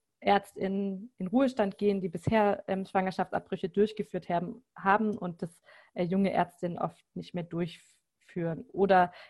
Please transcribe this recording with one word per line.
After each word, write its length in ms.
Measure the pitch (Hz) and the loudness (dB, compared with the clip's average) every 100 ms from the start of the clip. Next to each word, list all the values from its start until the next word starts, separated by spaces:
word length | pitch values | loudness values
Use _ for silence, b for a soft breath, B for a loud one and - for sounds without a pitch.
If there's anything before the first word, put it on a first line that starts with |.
| _ _ | _ _
ÄrztInnen 920 | 202 202 202 - 190 196 196 190 226 - | 2 2 0 -6 -4 -2 -4 -6 -12 -10
in 100 | 185 | -2
Ruhestand 500 | 233 269 254 196 - | 2 2 2 -2 0
gehen, 240 | 202 196 | 0 0
die 80 | 180 | -4
bisher, 520 | 170 - 220 208 196 - | -4 0 2 4 0 -4
ähm, 160 | 190 | -6
Schwangerschaftsabbrüche 840 | 190 190 185 180 185 180 - 190 185 | -2 -2 0 -2 -2 -4 -6 -6 -2
durchgeführt 580 | 202 214 214 - 180 - | 2 0 0 -8 -8 -2
haben, 340 | 175 175 - _ - | -2 -2 -10 _ -4
haben 400 | 185 208 214 - | 2 2 2 -4
und 240 | 180 170 | -8 -8
das, 220 | 170 - b b b | -10 -10 b b b
äh, 80 | - | -4
junge 300 | 175 190 196 | 0 2 2
Ärztinnen 460 | - 175 - 175 175 | 2 -2 -4 -6 -4
oft 280 | 170 - _ | -6 -8 _
nicht 180 | 180 165 | -14 -8
mehr 120 | 175 | -8
durchführen 1200 | 170 165 175 - _ _ _ _ _ 180 165 160 - | -6 -4 -6 -8 _ _ _ _ _ -6 -4 -6 -8
oder 440 | - 190 185 180 B | 0 6 6 4 B